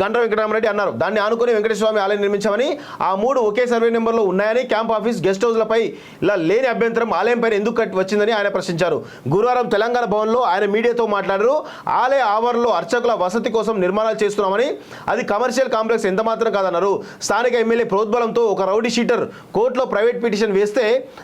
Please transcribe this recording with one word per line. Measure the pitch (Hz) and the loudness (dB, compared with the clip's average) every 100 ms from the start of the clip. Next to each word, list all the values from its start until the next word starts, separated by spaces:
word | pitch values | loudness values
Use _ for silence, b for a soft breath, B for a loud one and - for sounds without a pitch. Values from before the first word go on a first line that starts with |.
గండ్ర | 196 233 | 0 0
వెంకటరామరెడ్డి | 233 214 214 220 214 | 0 0 0 0 0
అన్నారు. | 208 185 | 0 -2
దాన్ని | 117 175 214 | 0 0 0
ఆనుకుని | 208 226 240 | 0 0 2
వెంకటేశ్వర | 220 220 202 | 2 0 0
స్వామి | 220 214 | 0 2
ఆలయం | 196 208 | 0 0
నిర్మించామని, | 202 202 208 208 285 294 B B | 0 0 0 0 0 -2 B B
ఆ | 170 196 | -2 0
మూడు | 233 269 | 0 2
ఒకే | 214 247 247 | 2 0 0
సర్వే | 233 233 | 2 2
నెంబర్లో | 233 226 226 | 2 0 2
ఉన్నాయని, | 196 185 214 240 | 2 2 2 0
క్యాంప్ | 247 220 226 | 0 0 0
ఆఫీస్ | 220 214 208 185 | 0 -2 0 0
గెస్ట్ | 196 240 | 0 0
హౌస్లపై | 226 214 220 196 - B B | 2 0 0 0 -6 B B
ఇలా | 175 202 | 0 2
లేని | 160 220 262 | 2 2 2
అభ్యంతరం | 220 233 233 226 | 0 0 0 0
ఆలయం | 170 214 240 | 0 0 2
పైన | 226 | 0
ఎందుకు | 208 226 233 | 0 0 -2
కట్టి | 208 185 | -2 -2
వచ్చిందని | 190 208 208 | 0 0 2
ఆయన | 220 202 | 0 0
ప్రశ్నించారు. | 196 180 165 175 135 117 B 127 | -2 -4 0 0 0 -6 B -2
గురువారం | 180 240 247 226 | 2 2 2 2
తెలంగాణ | 202 226 240 233 | 0 0 0 0
భవన్లో | 208 220 240 | 0 0 2
ఆయన | 220 185 208 | 2 2 0
మీడియాతో | 214 233 233 214 | 2 0 0 0
మాట్లాడారు. | 202 185 196 226 302 302 B - | 0 0 0 2 0 -2 B -2
ఆలయ | - 247 277 | 0 2 2
ఆవరణలో | 226 214 240 240 240 | 2 2 0 0 0
అర్చకుల | 175 165 247 233 | 0 0 0 0
వసతి | 208 180 226 226 | 0 0 -2 -2
కోసం | 220 208 214 | -2 0 0
నిర్మాణాలు | 180 208 220 220 | 0 0 0 0
చేస్తున్నామని, | 208 202 190 202 277 - B B B | -2 0 0 0 -2 -4 B B B
అది | 220 | -2
కమర్షియల్ | 240 202 247 233 254 | -2 0 0 0 0
కాంప్లెక్స్ | 220 220 226 202 | 0 0 0 0
ఎంత | 190 | 0
మాత్రం | 226 220 226 | 0 0 0
కాదన్నారు. | 202 190 175 196 180 B B | 0 0 0 0 -2 B B
స్థానిక | - 202 247 | -2 -2 0
ఎమ్మెల్యే | 240 226 233 226 | 0 0 0 0
ప్రోద్బలంతో | 190 214 240 226 233 226 | 0 0 0 0 0 0
ఒక | 185 | 0
రౌడీ | 190 214 233 | 0 0 0
షీటర్ | 233 220 220 123 B B | 0 0 0 -2 B B
కోర్టులో | 185 247 254 254 | -2 0 0 -2
ప్రైవేట్ | 202 233 - | 0 0 0
పిటిషన్ | 233 196 214 | -2 0 0
వేస్తే | 190 208 262 214 254 - B | 0 0 0 2 0 -4 B